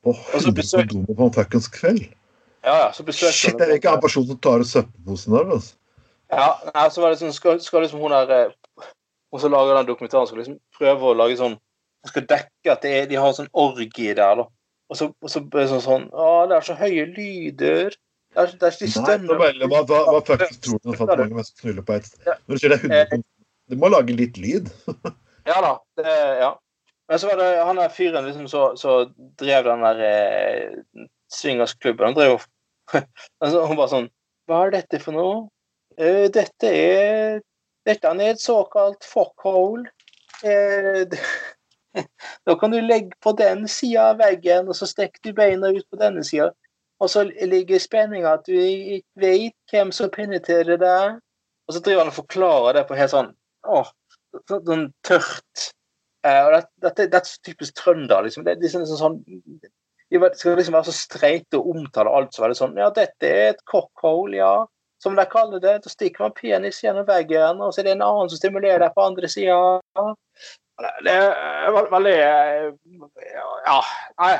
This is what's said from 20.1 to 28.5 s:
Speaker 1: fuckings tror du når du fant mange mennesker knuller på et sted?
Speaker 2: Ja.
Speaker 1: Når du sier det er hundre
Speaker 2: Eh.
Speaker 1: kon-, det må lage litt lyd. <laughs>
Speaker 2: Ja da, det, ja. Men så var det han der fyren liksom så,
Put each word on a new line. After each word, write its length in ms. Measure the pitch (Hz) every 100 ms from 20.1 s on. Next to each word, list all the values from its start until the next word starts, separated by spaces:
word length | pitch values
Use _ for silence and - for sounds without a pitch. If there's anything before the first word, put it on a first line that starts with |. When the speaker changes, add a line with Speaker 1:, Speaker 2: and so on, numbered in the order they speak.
| 151
Speaker 1:
fuckings 360 | 147 131 180 127
tror 200 | 127 123
du 80 | -
når 80 | 117
du 20 |
fant 140 | 214
mange 240 | 160 110 113
mennesker 260 | 107 _
knuller 220 | 117 95 95
på 80 | 107
et 140 | -
sted? 160 | _ -
Speaker 2:
Ja. 80 | -
Speaker 1:
Når 140 | - 135
du 40 |
sier 120 | 147
det 40 | 139
er 60 |
hundre 160 | 139 151
Speaker 2:
Eh. 80 | 151
Speaker 1:
kon-, 140 | 143 - _ _ _ _
det 100 | 127
må 120 | 170
lage 240 | 190 123 120
litt 200 | 120 107
lyd. 300 | 95 180 - - -
<laughs> 280 | - 170 - _ _ -
Speaker 2:
Ja 160 | 175
da, 80 | 175 127 _
det, 220 | - 160 156 143 131
ja. 140 | 131 - _ _ _ _ _
Men 80 | 160
så 80 | 196
var 140 | 190
det 80 | 185 175 170
han 80 | 185
der 140 | 170
fyren 320 | - 185 160
liksom 220 | 135 143
så, 220 | 139